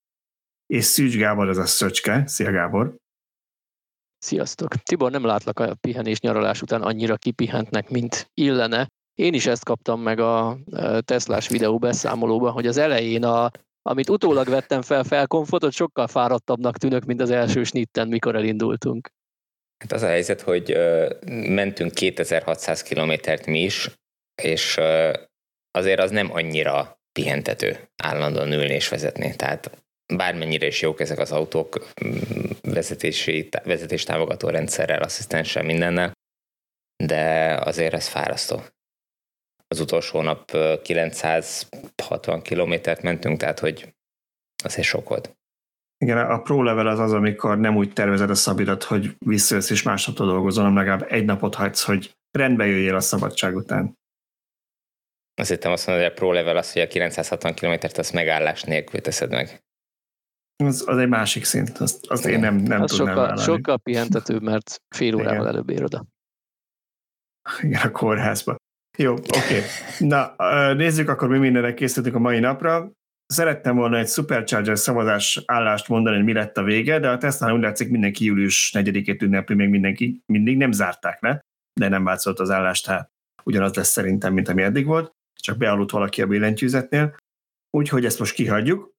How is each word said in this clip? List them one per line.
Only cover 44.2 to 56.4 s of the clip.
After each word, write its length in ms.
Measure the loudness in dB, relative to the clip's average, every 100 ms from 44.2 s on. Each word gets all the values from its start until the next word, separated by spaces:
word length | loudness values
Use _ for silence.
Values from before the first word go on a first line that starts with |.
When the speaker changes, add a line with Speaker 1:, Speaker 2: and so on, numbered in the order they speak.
| _ _ _ -10
Speaker 3:
azért 220 | -8 -4 -2
sok 220 | -2 -4
volt. 280 | -6 -6 -14 _ _ _ _ _ -4
Speaker 1:
Igen, 140 | 0 2
a 240 | 2 0
Pro 200 | 2 2
Level 240 | 4 2 2
az 120 | 2
az, 140 | 2
amikor 460 | 2 2 0 0 2
nem 180 | 4 2
úgy 160 | 2
tervezed 380 | 0 2 2 2
a 40 |
szabidat, 480 | 2 2 0 0 0
hogy 340 | 0 -2 -2 -4
visszajössz 520 | 0 2 2 0 0
és 120 | 0
másnaptól 440 | 0 0 -2 -2 0
dolgozol, 360 | 2 2 2
hanem 160 | 4 4
legalább 340 | 4 0 0
egy 120 | 0
napot 300 | 0 0 -2
hagysz, 300 | -2 -2 -2
hogy 320 | -2 -2 -4 _ _
rendbe 360 | 0 2 2 2
jöjjél 280 | 2 2
a 60 | 2
szabadság 560 | 0 0 -2 -2 -2 -2
után. 420 | -2 -2 -2 -6 _ _ _ _ _ _ _ _ _ _ _ _ _ -6
Speaker 3:
Azt 80 | -2
hittem, 240 | 0 0
azt 140 | 0 2
mondod, 180 | 2
hogy 80 | 2
a 40 | 2
Pro 160 | 2
Level 240 | 2